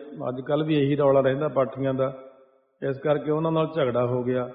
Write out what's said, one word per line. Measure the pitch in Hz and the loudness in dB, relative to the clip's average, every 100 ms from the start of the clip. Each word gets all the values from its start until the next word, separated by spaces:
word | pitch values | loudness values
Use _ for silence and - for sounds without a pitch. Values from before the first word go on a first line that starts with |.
| - 151 131 | -8 -10 -8
ਅੱਜ | 127 | -6
ਕੱਲ੍ਹ | 135 147 156 | -2 -2 2
ਵੀ | 147 | 2
ਇਹੀ | 139 147 | 2 4
ਰੌਲਾ | 139 135 | 4 6
ਰਹਿੰਦਾ | 131 139 151 | 4 2 0
ਪਾਠੀਆਂ | 139 131 127 135 | 0 0 -2 -2
ਦਾ, | 131 131 - - - - _ _ _ 139 | 0 -2 -4 -16 -20 -20 _ _ _ -6
ਇਸ | 131 | -2
ਕਰਕੇ | 151 147 147 | 0 0 0
ਉਹਨਾਂ | 151 165 | 0 0
ਨਾਲ | 160 156 160 | 0 0 0
ਝਗੜਾ | 127 120 123 | 0 0 0
ਹੋ | 127 | 0
ਗਿਆ। | 123 127 123 | -2 -2 -4